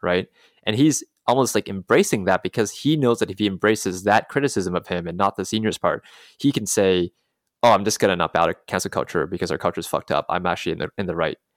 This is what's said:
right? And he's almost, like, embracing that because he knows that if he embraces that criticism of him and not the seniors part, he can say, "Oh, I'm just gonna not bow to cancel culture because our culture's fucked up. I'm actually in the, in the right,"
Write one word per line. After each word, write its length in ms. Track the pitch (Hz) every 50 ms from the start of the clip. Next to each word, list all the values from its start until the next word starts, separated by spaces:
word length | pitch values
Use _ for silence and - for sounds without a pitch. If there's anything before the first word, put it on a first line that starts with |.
right? 240 | - 87 90 92 90 - _ _ _ _ _ _ _
And 100 | 107 110
he's 300 | 120 147 156 139 - - - _ _ _ -
almost, 260 | 123 135 127 90 -
like, 140 | 107 - -
embracing 560 | 98 95 87 - 113 160 196 - 139 107 90
that 180 | 95 92 87
because 300 | - - - 120 107 98
he 240 | - - - 139 160
knows 240 | 151 135 120 117 -
that 100 | - -
if 80 | 95 98
he 80 | 107
embraces 560 | 101 95 85 - 107 110 - - 98 90 90
that 260 | 95 101 104 107 - -
criticism 460 | - 143 143 139 - 101 90 90 90
of 140 | 85 - -
him 180 | 92 90 85
and 100 | 85 85
not 200 | 90 98 98 -
the 80 | - 92
seniors 340 | - 110 110 110 107 90 -
part, 240 | - 87 - - - - - - - - _
he 140 | - - 143
can 160 | - - 107
say, 460 | - - 107 98 95 92 90 87 90 - _ _ _ _ _ _ _ _ _
"Oh, 80 | - 117
I'm 140 | 107 98 101
just 160 | 107 - -
gonna 160 | 117 98 92
not 160 | 87 82 80 -
bow 120 | 85 85
to 80 | 82 82 - _
cancel 240 | - - 90 - 98
culture 340 | - - - - - 85 73
because 260 | 85 90 87 92 92
our 60 | 76 -
culture's 280 | - 90 - - 82
fucked 240 | - - 71 - -
up. 160 | 71 73 - -
I'm 180 | 85 90 90
actually 260 | 90 85 - - 87
in 60 | 80 -
the, 100 | 78 80 - -
in 80 | 98
the 80 | 90 82
right," 240 | 85 80 78 - - _ _ _